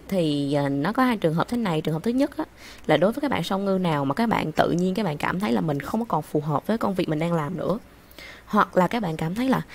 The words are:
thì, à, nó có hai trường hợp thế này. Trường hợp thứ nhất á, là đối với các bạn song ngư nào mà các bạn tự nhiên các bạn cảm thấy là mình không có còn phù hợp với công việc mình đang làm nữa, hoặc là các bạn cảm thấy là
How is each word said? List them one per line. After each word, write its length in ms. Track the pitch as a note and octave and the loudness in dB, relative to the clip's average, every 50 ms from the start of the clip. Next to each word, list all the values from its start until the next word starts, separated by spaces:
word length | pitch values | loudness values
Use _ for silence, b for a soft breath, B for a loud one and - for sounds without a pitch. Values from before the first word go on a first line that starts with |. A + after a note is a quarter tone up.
| - - | -2 -2
thì, 460 | G3 F#3+ E3+ D#3 D3 C#3+ C#3+ C#3 C#3+ | 0 0 2 2 0 0 0 0 0
à, 160 | C#3+ C#3+ C#3 | 0 0 0
nó 220 | C#3 C#3 C#3+ F3 | 0 0 0 0
có 120 | A3+ - B3+ | 0 2 2
hai 140 | B3+ A#3+ G3 | 2 2 2
trường 160 | - E3 D3+ | 0 0 2
hợp 140 | E3+ - - | 0 0 0
thế 100 | B3 A#3+ | -2 -2
này. 240 | A#3 F#3+ E3 D#3 | -2 0 0 0
Trường 120 | D#3+ D#3+ D#3 | 0 -2 -2
hợp 100 | D#3+ D#3+ | -2 -2
thứ 80 | A3+ | 0
nhất 260 | A#3+ C4 C#4 - - - | 0 2 0 0 -2 -6
á, 80 | D#4 - B B B B B B B - | -10 -10 B B B B B B B 2
là 100 | - C#3+ | 4 4
đối 140 | E3 G3+ | 4 2
với 100 | A3+ C#4+ | 2 0
các 100 | D4 C#4+ | -2 0
bạn 120 | - F3+ E3 | 0 -2 0
song 220 | - G3 G3 G3 | -2 -2 0 0
ngư 120 | G3 F#3+ F#3 | 0 2 2
nào 280 | F#3 F3 D#3 C#3+ C#3 | 2 2 2 2 2
mà 80 | C3+ C#3+ | 0 0
các 160 | - A#3 A3+ | 2 2 2
bạn 220 | - - - D#3 | 2 0 0 0
tự 200 | D3+ - - - | 2 2 2 4
nhiên 220 | - E3+ F3+ F#3 F#3 | 2 2 2 0 0
các 100 | G3+ A3 | 0 -2
bạn 140 | F3+ D3 D3 | -2 -2 -2
cảm 220 | - - - F3 | -2 -2 -2 0
thấy 120 | G#3 G#3+ | 0 0
là 100 | A#3+ G#3 | 0 2
mình 180 | F3+ D#3+ C#3+ C#3+ | 2 0 0 -2
không 200 | C#3 - - A3 | -2 -4 -4 -4
có 60 | A#3 - | -2 -2
còn 120 | - D#3+ | -2 -2
phù 180 | D3 - - D3+ | -2 -2 -2 -2
hợp 260 | D3 D#3 D3 - - - | 0 0 -2 0 0 0
với 100 | G#3+ A3+ | -2 0
công 160 | - G#3 F#3+ | 0 -2 0
việc 160 | F#3 E3+ - | 0 -2 0
mình 100 | D#3 D3+ | 0 0
đang 140 | D#3+ E3+ E3+ | 0 0 0
làm 240 | E3 D3 C#3+ - - | 0 -2 -2 -4 -4
nữa, 220 | - D3 F3+ B3 - - - B B B B B B B B B B | -2 -2 -2 -4 -6 -12 -20 B B B B B B B B B B
hoặc 320 | - - G#3+ - - - F#3 | 0 2 2 2 4 4 2
là 100 | F3+ E3+ | 2 2
các 120 | - A#3+ | 2 -2
bạn 180 | G#3+ E3+ D#3+ D#3+ | -2 -4 -4 -2
cảm 180 | D#3+ D#3+ F3+ | -4 -4 -2
thấy 140 | A3 B3+ C4+ | -2 0 0
là 120 | A#3+ D#3+ D#3+ B B | 0 0 -2 B B